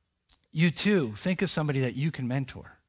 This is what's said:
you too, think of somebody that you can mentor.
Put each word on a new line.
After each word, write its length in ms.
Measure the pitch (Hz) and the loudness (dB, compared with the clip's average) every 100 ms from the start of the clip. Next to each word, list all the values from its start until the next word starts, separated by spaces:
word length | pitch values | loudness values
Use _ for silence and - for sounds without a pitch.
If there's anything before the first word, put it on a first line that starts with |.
| _ _ _ - _ | _ _ _ -20 _
you 180 | 156 170 | 2 2
too, 440 | - 202 202 123 107 | 4 2 2 2 -2
think 240 | 185 185 | -2 0
of 80 | 190 | 0
somebody 320 | - 151 135 | 0 0 0
that 160 | 127 120 | 0 0
you 140 | 156 | -2
can 180 | - 123 | -2 -2
mentor. 440 | 135 131 - - - | -2 -2 -8 -16 -20